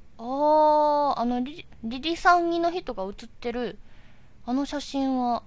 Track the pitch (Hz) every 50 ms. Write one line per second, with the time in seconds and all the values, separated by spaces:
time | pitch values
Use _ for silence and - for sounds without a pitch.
0 | - - - - 233 240 262 277 294 302 302 311 302 302 302 302 302 302 294 294
1 | 294 285 - - 233 240 247 247 254 294 302 349 - - - - - 226 240 269
2 | 262 320 339 - - 370 349 349 339 339 339 339 339 339 339 359 - - 233 190
3 | 190 190 202 - - - - - - 240 226 247 247 196 - - - - - -
4 | - - - - - - - - - 233 247 269 285 - 294 285 - - - 277
5 | 269 269 262 254 247 240 240 - -